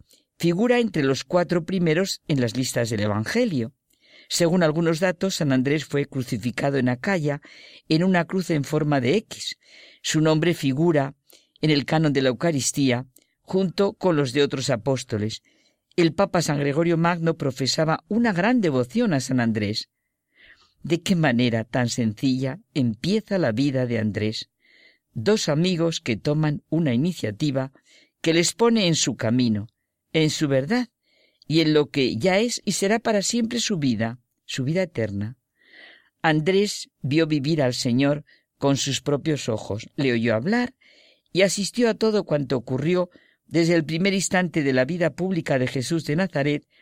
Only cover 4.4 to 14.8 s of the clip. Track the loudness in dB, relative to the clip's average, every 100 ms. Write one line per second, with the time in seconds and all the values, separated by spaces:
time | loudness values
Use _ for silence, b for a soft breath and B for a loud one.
4.4 | 2 4 2 2 0 2 0 0 -4 -2
5.4 | 0 2 2 -2 -2 -4 -4 -6 -4 -4
6.4 | -4 -2 -2 0 0 -2 -2 -2 -2 -4
7.4 | B B B B -2 2 4 2 0 -4
8.4 | -2 -2 0 -2 0 0 2 0 -2 -12
9.4 | -12 -12 B B B B -2 2 4 4
10.4 | 2 0 -2 2 2 2 0 -8 _ b
11.4 | b b 0 2 2 0 2 2 0 0
12.4 | -2 -2 -2 0 0 0 -4 _ b b
13.4 | -4 -2 0 0 -2 0 0 2 0 2
14.4 | 0 0 -2 -2